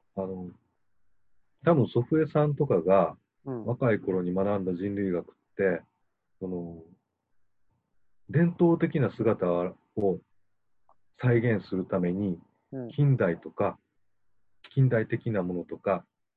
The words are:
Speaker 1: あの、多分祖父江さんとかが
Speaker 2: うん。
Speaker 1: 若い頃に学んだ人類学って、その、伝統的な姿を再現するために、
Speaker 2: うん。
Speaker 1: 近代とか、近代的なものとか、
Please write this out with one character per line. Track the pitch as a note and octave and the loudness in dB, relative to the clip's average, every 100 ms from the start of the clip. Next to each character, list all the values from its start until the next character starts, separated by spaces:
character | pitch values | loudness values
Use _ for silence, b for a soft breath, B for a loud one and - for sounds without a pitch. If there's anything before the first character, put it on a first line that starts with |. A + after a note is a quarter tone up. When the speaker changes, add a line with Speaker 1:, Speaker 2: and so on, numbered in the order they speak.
| _ - | _ -8
Speaker 1:
あ | |
の、 | F#2+ F#2 F2+ - _ _ _ _ _ _ _ _ _ _ D3+ | -8 -8 -12 -16 _ _ _ _ _ _ _ _ _ _ 2
多 | |
分 | E3 A#2+ | 4 2
祖 | - | 0
父 | A#2+ D#3 | 0 0
江 | D#3 | 0
さ | D3+ D3+ | 2 0
ん | C#3 | 0
と | C#3 | 0
か | G2 | 0
が | E2 F#2+ E2 C#2 _ _ C#3 | 4 4 4 -2 _ _ -10
Speaker 2:
う | |
ん。 | B2 G#2+ | -6 -4
Speaker 1:
若 | B2 B2+ | -2 0
い | G#2 | 0
頃 | - F#2 | 0 -2
に | F2+ | 0
学 | F#2 G2 G#2 | 0 0 0
ん | F#2 | -2
だ | |
人 | F2 G2+ G2+ | -4 -4 -4
類 | G2 | -2
学 | F2 E2 | -4 -6
っ | _ _ - | _ _ -2
て、 | G2 E2+ - _ _ _ _ _ | 0 0 -6 _ _ _ _ _
そ | F#2 | -8
の、 | F2+ E2+ E2+ D#2+ _ _ _ _ _ _ _ _ _ _ _ _ _ - | -8 -8 -14 -20 _ _ _ _ _ _ _ _ _ _ _ _ _ -4
伝 | C#3+ E3+ E3+ | 0 2 4
統 | F3 E3 | 2 4
的 | E3 D#3+ | 0 0
な | A#2+ | -2
姿 | - A2 G#2+ F2+ | 0 0 0 0
を | F2 F2+ - _ - G2 F2+ - _ _ _ _ _ _ _ _ _ | 0 -2 -8 _ -2 -2 -2 -6 _ _ _ _ _ _ _ _ _
再 | B2+ A#2+ | 2 4
現 | A#2+ G#2+ - | 2 0 -2
す | F#2+ | -4
る | F2+ | -2
た | F#2+ | -2
め | F2 | -2
に、 | F#2 G2+ F2 - _ _ | -2 -4 -6 -12 _ _
Speaker 2:
う | C3+ A#2+ | -12 -8
ん。 | |
Speaker 1:
近 | B2 C#3+ B2+ | 0 2 4
代 | G2 E2 | 2 -2
と | - | -8
か、 | - G2+ - _ _ _ _ _ _ _ _ - | -4 -4 -4 _ _ _ _ _ _ _ _ -6
近 | - C3 | 0 2
代 | A#2 A2 | 2 0
的 | - - | -4 -2
な | G#2 | -2
も | F2+ | -2
の | F2+ | -6
と | E2 E2 | -8 -6
か、 | G2+ F#2 - _ _ | -2 -2 -4 _ _